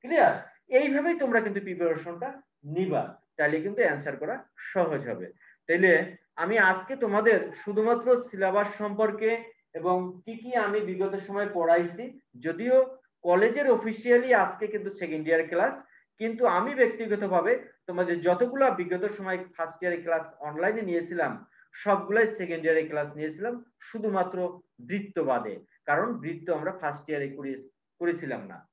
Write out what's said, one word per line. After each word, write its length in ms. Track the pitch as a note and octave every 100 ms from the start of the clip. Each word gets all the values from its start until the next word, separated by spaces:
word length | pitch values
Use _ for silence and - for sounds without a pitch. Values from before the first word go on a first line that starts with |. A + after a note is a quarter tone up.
Clear? 300 | B3 D#4 F3+ - - _ _ C4
এইভাবেই 380 | C#4+ C#4 E4+ E4+
তোমরা 180 | C4 A#3
কিন্তু 200 | A3 G3+
প্রিপারেশনটা 680 | F#3 F3 E3+ D#3+ E3 F3 C4+ - _ _ D3
নিবা। 300 | D#3+ F#3 C#3 G2+ - _ -
তাহলে 200 | D3 D#3
কিন্তু 160 | F#3 G#3+
answer 320 | G3 C#3+ D3 C3
করা 200 | D3+ B3+ - - -
সহজ 280 | F#3 E3 C#3 B2
হবে। 160 | F#2+ F2+ - - _ -
তাইলে 240 | E3+ F#3 D#3+ F#3 - _ -
আমি 140 | F3 A3 G3+
আজকে 220 | A3 - C4+
তোমাদের 420 | A#3 G3+ G#3+ G3 - -
শুধুমাত্র 440 | - G3+ A3 A#3+ A#3 A#3+ A#3+
syllabus 420 | F#3+ F#3+ G3 G#3 -
সম্পর্কে 500 | G#3 G3+ A3 G#3 A3 A#3 A3+ _ _
এবং 220 | E3 F3 F#3 F#3 F3+
কি 100 | - A3+
কি 80 | A#3+ B3
আমি 220 | G3+ G#3
বিগত 340 | F#3 F#3 F#3+ G3 G3
সময় 220 | G3 G3+ F3+
পড়াইছি, 480 | E3 E3+ E3+ F3 - - _ A#2+
যদিও 320 | D#3 E3+ A#3+ C4 C4 - _ _ F3
কলেজের 400 | F3+ A3 B3 C4+ A#3
officially 540 | A3 G#3+ B3 A#3+ B3+
আজকে 300 | A3+ F3+ - G#3+
কিন্তু 240 | G#3 G3 G3
সেকেন্ড 240 | E3+ D#3 D#3
ইয়ার 160 | E3 D#3+
class, 240 | F3 A#3 C4+ - _ _ _
কিন্তু 220 | A3+ A3+ A#3
আমি 260 | F3+ A#3+
ব্যক্তিগতভাবে 800 | C4+ A#3 A3 A3 G3+ G3+ F3+ F3+ B3+ - _ -
তোমাদের 300 | F3 F3 F3 E3+
যতগুলা 400 | F3+ B3 C4+ C4+
বিগত 340 | - F3+ F3+ G3+ G#3
সময় 220 | F#3+ F3+ F3+ -
first 220 | E3 -
ইয়ারের 220 | F3+ E3+
class 200 | F3 D#3+ D#3 -
অনলাইনে 420 | D3+ D3+ F#3+ A3
নিয়েছিলাম, 500 | G3 E3+ E3+ F3 C#3 A2 - _ _
সবগুলাই 520 | - G#3 G3 F3+ G#3+ A3 A3
সেকেন্ড 240 | F3 E3
ইয়ারের 240 | D#3+ D#3+ D3+
class 180 | D3+ C#3+ D3+
নিয়েছিলাম, 380 | D3+ - A3 A#3+ - _ -
শুধুমাত্র 480 | A3 G#3+ F#3+ F3+ F3+ F3+ B2 _ _ A#2+
বৃত্ত 280 | G3 G3+ F3
বাদে, 340 | C#3 B2 A2+ G2 _ _ -
কারণ 200 | D3 A#3 G#3+
বৃত্ত 240 | D3 D#3 F3
আমরা 220 | D#3 E3+ F#3
first 240 | D3+ C#3+ -
ইয়ারে 200 | D3 C#3 C#3
করে-, 340 | C#3 C3 - _ _ _
করেছিলাম 420 | E3+ E3+ D3 A2+ G2
না। 80 | F2 _